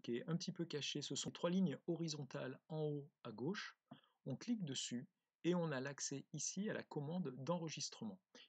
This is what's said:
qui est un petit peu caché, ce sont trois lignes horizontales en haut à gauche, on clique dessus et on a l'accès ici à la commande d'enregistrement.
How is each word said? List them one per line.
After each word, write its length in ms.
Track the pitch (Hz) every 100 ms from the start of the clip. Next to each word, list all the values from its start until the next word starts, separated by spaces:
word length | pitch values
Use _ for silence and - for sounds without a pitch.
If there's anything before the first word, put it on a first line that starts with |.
qui 140 | - 120
est 120 | -
un 80 | 165
petit 160 | -
peu 120 | 175
caché, 380 | 165 147 - 147
ce 120 | -
sont 160 | 139 139
trois 200 | - 175
lignes 280 | 185 180 - -
horizontales 720 | 160 165 147 139 143 131 139 -
en 140 | 156
haut 260 | 151 147 147 _
à 80 | 123
gauche, 440 | 107 139 208 - - - - _ _ 156
on 100 | -
clique 280 | - 226
dessus 440 | 156 127 - 120 151 _ _ _
et 100 | 165
on 180 | 175 165
a 80 | 131
l'accès 440 | 139 139 - 139 -
ici 380 | 151 - 185 214
à 20 |
la 100 | 113
commande 520 | - 156 143 180 143 127
d'enregistrement. 760 | 135 175 160 143 - - 113 - _ -